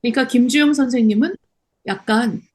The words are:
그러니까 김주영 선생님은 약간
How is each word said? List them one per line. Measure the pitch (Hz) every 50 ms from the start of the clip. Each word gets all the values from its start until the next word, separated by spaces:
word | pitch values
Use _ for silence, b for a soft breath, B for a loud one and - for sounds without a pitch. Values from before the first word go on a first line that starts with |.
그러니까 | - 240 226 277 262
김주영 | - - 247 240 247 262 294 294 294 302
선생님은 | 269 277 247 240 254 226 220 208 208 262 339 392 - _ _ _ _ _ _ _ _ _
약간 | - 196 190 - - 220 220 240 233 175 - - _ _